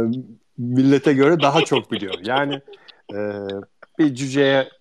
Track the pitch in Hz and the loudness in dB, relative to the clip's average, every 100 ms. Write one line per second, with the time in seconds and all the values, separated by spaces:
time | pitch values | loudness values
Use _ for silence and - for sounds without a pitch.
0 | 113 123 131 226 _ - 120 123 135 139 | 0 -4 -8 -18 _ -10 -2 2 4 4
1 | 147 135 139 170 143 151 147 131 107 107 | 4 4 4 4 2 2 2 -2 -2 -6
2 | 95 95 95 127 143 139 - - - _ | -6 -8 -4 -2 -2 -6 -10 -20 -20 _
3 | - 101 104 101 98 98 98 _ - - | -14 -8 -8 -8 -8 -10 -12 _ -14 -2
4 | 156 123 139 135 139 135 131 - | -2 0 -4 0 2 2 -2 -8